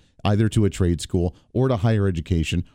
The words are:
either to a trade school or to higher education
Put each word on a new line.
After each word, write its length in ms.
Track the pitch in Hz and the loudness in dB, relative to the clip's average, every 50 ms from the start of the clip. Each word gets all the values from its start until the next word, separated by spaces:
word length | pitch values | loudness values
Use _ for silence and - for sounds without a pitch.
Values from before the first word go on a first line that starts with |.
| _ _ _ - - | _ _ _ -6 -2
either 240 | 101 104 101 113 104 | 0 2 2 0 2
to 160 | - 113 101 | 2 2 0
a 40 | 98 | 0
trade 300 | - - 95 87 87 76 | 0 0 0 0 0 -2
school 340 | - - - 90 85 87 - - _ _ - | -4 -4 -2 -2 -2 -2 -4 -8 _ _ -2
or 160 | 117 131 131 | -2 0 0
to 80 | 123 | 0
higher 280 | 95 98 113 113 104 98 | 0 2 0 2 2 0
education 600 | 98 87 82 76 - 92 82 80 - 87 87 - - | 0 -2 -4 -2 0 0 0 0 0 -2 -4 -4 -6